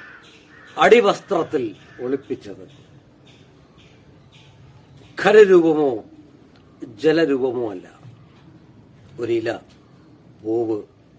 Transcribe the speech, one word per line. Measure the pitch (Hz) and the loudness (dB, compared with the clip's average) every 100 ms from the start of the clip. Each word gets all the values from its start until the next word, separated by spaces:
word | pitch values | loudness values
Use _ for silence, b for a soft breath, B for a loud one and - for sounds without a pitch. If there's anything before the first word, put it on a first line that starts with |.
| - - - - _ - - - | -20 -20 -20 -20 _ -20 -12 0
അടിവസ്ത്രത്തിൽ | 180 233 202 - - 175 156 151 110 95 - - 123 | 4 6 4 -2 -4 -4 -4 -6 -6 -12 -20 -12 -8
ഒളിപ്പിച്ചത് | 139 - 131 104 92 90 - - - _ _ - - - - _ - - - - - - - - - - - - - - - | -8 -10 -14 -14 -20 -20 -20 -20 -20 _ _ -20 -20 -20 -20 _ -20 -20 -20 -20 -20 -20 -20 -20 -20 -20 -20 -20 -20 -20 -4
ഖരരൂപമോ | 196 214 196 180 165 151 143 110 - - - - - - - - 127 113 | 4 6 8 6 4 0 -2 -4 -12 -20 -20 -20 -20 -20 -20 -20 -20 -4
ജലരൂപമോ | 156 156 156 135 131 123 113 | 0 0 0 -2 -4 -6 -8
അല്ല, | 92 - - - - - - - - - - - - - - | -12 -18 -20 -20 -20 -20 -20 -20 -20 -20 -20 -20 -20 -20 -12
ഒരില, | 117 117 113 113 - - _ - - - - - | -4 -4 -4 -10 -14 -20 _ -20 -20 -20 -20 -14
പൂവ്, | 107 117 113 104 - _ _ | -6 -4 -4 -6 -10 _ _